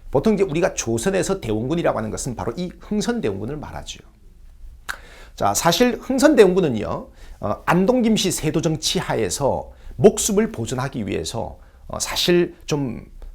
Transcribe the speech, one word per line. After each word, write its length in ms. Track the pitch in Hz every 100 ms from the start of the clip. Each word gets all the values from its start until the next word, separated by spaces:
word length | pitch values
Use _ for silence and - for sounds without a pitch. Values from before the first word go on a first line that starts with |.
| -
보통 240 | 131 220
이제 80 | 202
우리가 320 | 196 147 -
조선에서 680 | - - 113 190 190 165 190
대원군이라고 560 | 113 107 127 170 156 131
하는 140 | 110
것은 260 | 87 135 110
바로 160 | 92
이 160 | 175 180 -
흥선대원군을 760 | - 208 202 240 143 98 107 151
말하죠. 440 | 90 73 - - - _ - - - - - - - - - - - -
자, 180 | 101
사실 400 | 101 165 175 247 214
흥선대원군은요, 1040 | - 262 294 269 196 180 160 113 82 135 - - - -
어, 220 | 101 -
안동 380 | - 170 190 254
김씨 280 | 226 208 190
세도 300 | - 156 156
정치 380 | 160 156 - 185
하에서 720 | - 127 98 - 135 85 - - - -
목숨을 560 | 127 - - 196 220
보존하기 540 | - 113 123 139 123 98
위해서, 520 | 92 80 117 98 - - - -
어, 100 | -
사실 560 | - - - 175 175 - -
좀, 400 | 147 135 - - - -